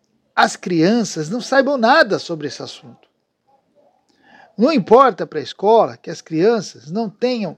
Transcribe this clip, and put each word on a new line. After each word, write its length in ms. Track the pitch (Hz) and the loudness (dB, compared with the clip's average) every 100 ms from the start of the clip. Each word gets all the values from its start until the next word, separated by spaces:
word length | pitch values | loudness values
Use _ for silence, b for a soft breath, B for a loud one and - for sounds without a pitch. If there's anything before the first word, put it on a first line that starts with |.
| _ _ _ - | _ _ _ 0
as 200 | 226 - | 0 -2
crianças 760 | 196 170 170 233 202 165 151 | -4 0 2 2 -2 -6 -8
não 100 | 233 | -8
saibam 380 | - 269 269 277 | -2 0 0 0
nada 400 | 220 302 247 165 | 2 2 2 -2
sobre 300 | - 160 147 | -6 -10 -10
esse 160 | - | -12
assunto. 440 | 131 - 131 - _ _ _ _ _ _ _ _ _ _ _ b b b b - | -16 -18 -20 -20 _ _ _ _ _ _ _ _ _ _ _ b b b b 0
Não 160 | 262 | 2
importa 540 | 294 - 233 262 185 156 | 2 4 6 6 2 -6
para 100 | 156 | -8
a 60 | |
escola 540 | 120 - 196 226 151 117 | -10 -4 2 4 2 -2
que 120 | - | -14
as 100 | 160 | -14
crianças 680 | - 160 202 226 - 117 135 | -8 -2 0 0 -4 -14 -10
não 180 | 196 220 | -8 -8
tenham 460 | - 247 240 185 | -4 -4 -4 -6